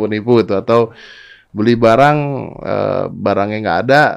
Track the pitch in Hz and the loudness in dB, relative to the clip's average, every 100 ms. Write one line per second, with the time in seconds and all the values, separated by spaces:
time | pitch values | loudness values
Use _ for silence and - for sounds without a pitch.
0 | 107 107 110 120 101 98 - 117 113 - | 0 -2 0 2 2 -2 0 0 0 -6
1 | - - - - _ 104 110 117 117 113 | -20 -20 -20 -20 _ -2 0 2 4 4
2 | 143 151 143 131 98 - - 101 101 95 | 4 2 -2 -6 -10 -12 -6 -4 -2 -4
3 | 92 95 101 98 101 107 107 87 120 139 | -6 -6 -2 -2 -2 -4 -2 -2 2 2
4 | 139 | 2